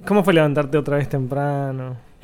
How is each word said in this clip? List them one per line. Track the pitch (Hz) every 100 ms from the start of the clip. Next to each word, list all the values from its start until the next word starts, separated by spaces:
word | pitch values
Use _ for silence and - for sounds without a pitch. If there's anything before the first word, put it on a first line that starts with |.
| -
¿Cómo | 208
fue | 185
levantarte | 165 151 143 139 151
otra | 139 143
vez | 135
temprano? | 139 127 139 143 143 139 131 127 123 - -